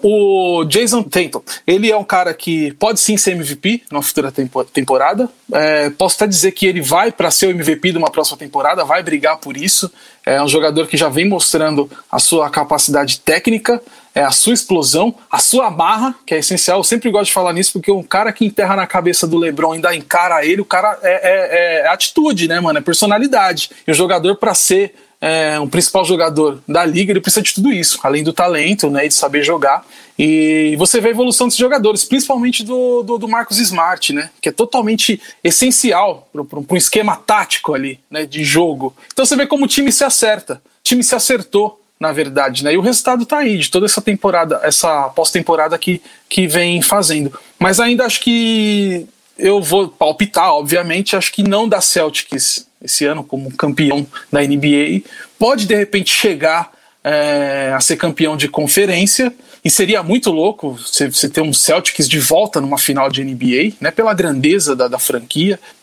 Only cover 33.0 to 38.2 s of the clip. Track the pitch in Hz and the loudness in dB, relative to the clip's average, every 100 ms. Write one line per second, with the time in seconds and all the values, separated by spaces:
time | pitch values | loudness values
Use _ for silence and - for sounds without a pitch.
33 | 208 233 220 226 233 208 220 180 170 175 | -2 -6 -2 -4 -2 -2 -2 0 -2 -2
34 | - 147 156 _ 156 147 240 262 214 220 | -4 -4 -8 _ -6 -2 -2 0 0 0
35 | - 202 - - 170 - 254 254 247 175 | 0 -2 -8 -4 -2 2 2 2 2 2
36 | 202 165 _ 147 143 147 139 180 - 214 | 0 -2 _ -12 -10 -12 -4 0 2 2
37 | 208 - - 208 180 - - 139 135 127 | 0 -4 0 0 0 -4 -4 -4 -4 -10
38 | _ 151 | _ -10